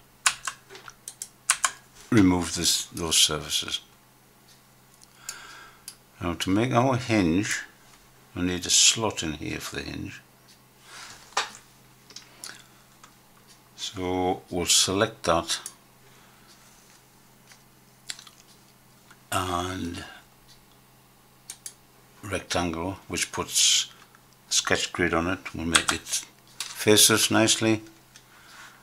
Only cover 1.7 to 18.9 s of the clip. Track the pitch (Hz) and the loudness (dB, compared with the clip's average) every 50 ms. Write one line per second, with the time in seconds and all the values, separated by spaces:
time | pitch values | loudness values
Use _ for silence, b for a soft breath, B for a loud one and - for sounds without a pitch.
1.7 | - - - - - - - - 120 110 95 92 90 90 85 82 - 87 85 - | -6 -8 -20 -20 -20 -20 -4 2 6 8 8 8 6 4 2 -2 -4 -2 0 0
2.7 | - - - - - 87 85 80 76 - - - 78 76 76 76 - - - - | 0 0 -2 -6 -8 -6 -4 0 4 4 4 4 2 -2 -4 -2 -4 -4 -2 -4
3.7 | - - - - - - _ _ _ _ _ - _ _ _ - - - - _ | -6 -8 -8 -12 -20 -20 _ _ _ _ _ -20 _ _ _ -20 -20 -20 -20 _
4.7 | - - _ _ - - - - - B B B B B B B B B B B | -20 -20 _ _ -20 -20 -20 -20 -20 B B B B B B B B B B B
5.7 | B B B B B - - _ _ - 92 87 82 - - 90 95 104 117 131 | B B B B B -20 -20 _ _ -8 -6 -4 -4 -2 0 0 2 2 2 2
6.7 | 127 117 123 135 127 117 - - 113 107 95 80 80 92 107 - - - - - | 4 4 4 4 2 0 0 2 2 4 4 4 4 2 2 0 -2 -6 -6 -10
7.7 | - - - - - - - - - - - - - 95 87 90 90 87 87 90 | -16 -20 -20 -20 -20 -20 -20 -20 -20 -20 -20 -14 -8 -4 -2 -2 -2 -2 0 2
8.7 | - - - - - 113 113 101 - - - 80 76 73 85 82 78 78 - - | 4 4 4 4 4 2 0 -2 -2 -2 -4 -4 -6 -6 -6 -8 -8 -8 -8 -8
9.7 | - - - 80 78 - 85 - - - - - - - - - - - _ _ | -8 -8 -8 -8 -8 -8 -8 -10 -12 -14 -18 -20 -20 -20 -20 -20 -20 -20 _ _
10.7 | _ - - B B B B B B B B B B - - - - - - - | _ -20 -20 B B B B B B B B B B -4 -4 -4 -8 -18 -20 -20
11.7 | - - - - - - - - - - - B B B B B B B B B | -20 -20 -20 -20 -20 -20 -20 -20 -20 -20 -20 B B B B B B B B B
12.7 | B B B B B - - - - - - - - - - - - - - - | B B B B B -20 -20 -20 -20 -20 -20 -20 -20 -20 -20 -20 -20 -20 -20 -20
13.7 | - - - - - 95 92 90 92 92 90 90 95 - - - - 90 85 - | -16 -12 -12 -10 -8 -6 -4 -2 0 0 0 0 -2 -2 -6 -6 -4 -2 0 2
14.7 | - - - - 95 98 110 107 - - - - 82 85 82 - - - - - | 2 2 2 2 2 2 2 2 0 0 0 2 2 2 2 0 -4 -6 -6 -10
15.7 | - - _ _ _ - - - b b b b b b b b b b b b | -18 -20 _ _ _ -20 -20 -20 b b b b b b b b b b b b
16.7 | b - - - - - _ _ _ - - - - - - - - - - - | b -20 -20 -20 -20 -20 _ _ _ -20 -20 -20 -20 -20 -20 -20 -20 -20 -20 -20
17.7 | - _ _ _ - _ - - - - - - - - - - - - - - | -20 _ _ _ -20 _ -12 -12 -12 -12 -14 -20 -20 -20 -20 -20 -20 -20 -20 -20
18.7 | - _ - - | -20 _ -20 -20